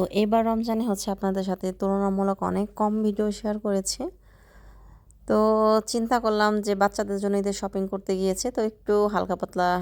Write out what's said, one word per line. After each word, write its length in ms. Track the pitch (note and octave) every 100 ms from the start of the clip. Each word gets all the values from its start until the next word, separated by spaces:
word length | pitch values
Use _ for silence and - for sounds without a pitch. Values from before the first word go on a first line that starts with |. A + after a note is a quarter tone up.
| F#3+
এবার 280 | - G#3+ A3+ A3+
রমজানে 380 | A3+ A3+ A3 A#3+
হচ্ছে 220 | G3 -
আপনাদের 340 | F#3+ F#3+ F#3+ F#3+
সাথে 220 | F#3 F#3
তুলনামূলক 680 | F#3 G3 G3 G3 G3 G3 G3
অনেক 260 | F3+ F#3 G#3+
কম 200 | - G#3+ G#3+
ভিডিও 260 | G#3+ G3+ G#3+
শেয়ার 260 | G3+ G#3+ G#3+
করেছি। 420 | G#3 G3 F#3+ - E4+ - _ - - - - - - - - _ -
তো 120 | G#3+ G#3+ A3 G#3+ A3 -
চিন্তা 320 | A#3+ A#3 A#3+
করলাম 320 | A3+ G#3+ G#3+ G#3+
যে 120 | G#3 G3
বাচ্চাদের 420 | G3+ - G3+ G3
জন্য 160 | G3+ G3+
ঈদের 180 | G3 G3
শপিং 280 | F#3+ G3 F#3+
করতে 240 | G3 G3 F#3+
গিয়েছে, 320 | F#3+ F#3 B3
তো 80 | B3
একটু 320 | A3 - - G#3 G#3
হালকা 280 | F#3+ F#3 F3+
পাতলা 340 | F#3 F#3 F3+ F3+